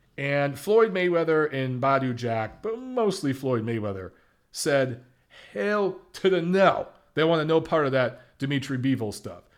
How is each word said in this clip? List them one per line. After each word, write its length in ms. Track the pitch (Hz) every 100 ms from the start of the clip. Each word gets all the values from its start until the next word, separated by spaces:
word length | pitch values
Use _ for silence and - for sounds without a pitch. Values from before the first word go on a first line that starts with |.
| _ -
And 400 | 139 143 143 135
Floyd 340 | 196 220 226
Mayweather 580 | 185 180 170 160 156 151
and 300 | 135 131 127
Badu 340 | 135 135 127
Jack, 460 | 117 120 113 110 -
but 180 | 214 233
mostly 540 | 254 254 214 196 143
Floyd 320 | 131 131 123
Mayweather, 460 | 113 113 104 95 90 _ _ _ _
said, 540 | - 160 139 131 120 - _ _ - -
"Hell 480 | 202 202 208 196 - -
to 160 | - 190
the 100 | 180
no." 480 | 170 190 185 107 - - _
They 80 | 143
want 240 | 160 165 151
no 140 | 160
part 260 | 160 165 135
of 60 |
that 460 | 131 120 - - -
Dimitri 400 | 139 143 135 131
Bivol 340 | 135 123 107
stuff. 300 | - 101 87 _